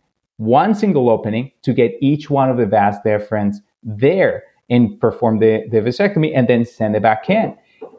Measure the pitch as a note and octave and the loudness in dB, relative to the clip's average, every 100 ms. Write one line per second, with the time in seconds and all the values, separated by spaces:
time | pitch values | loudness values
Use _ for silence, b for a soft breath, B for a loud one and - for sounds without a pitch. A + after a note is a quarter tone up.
0 | _ _ _ - A2 C3 F#3+ G#3 G#3 D3 | _ _ _ -6 0 2 2 0 0 2
1 | B2 A2 G#2 A2 C3 _ - B2+ A#2 - | 2 0 -2 -6 -6 _ -2 2 0 0
2 | C#3 D3 - C#3 C3 B2 G#2+ G#2+ G2+ G#2 | -2 -2 -2 -2 0 0 0 2 0 0
3 | A2 G#2 G#2 G#2+ G2+ G3+ - _ A2+ G#2 | -2 -2 -2 -4 -4 -6 -12 _ -12 -2
4 | C3+ F#3+ C#3 E2+ b b - B2 A2+ - | 0 2 0 -2 b b -2 2 2 0
5 | A#2 - A#2+ A2 A2 A2 A2 A2+ A2 B2 | -2 0 0 2 2 2 0 -2 -2 -2
6 | G3+ F#3 D#3 C3 A#2+ A#2+ A#2 - A2 G#2+ | -2 0 0 0 2 2 0 -4 -2 0
7 | A2 A2 - G#3 F#3+ - b b - | 0 0 0 -2 -2 -8 b b -20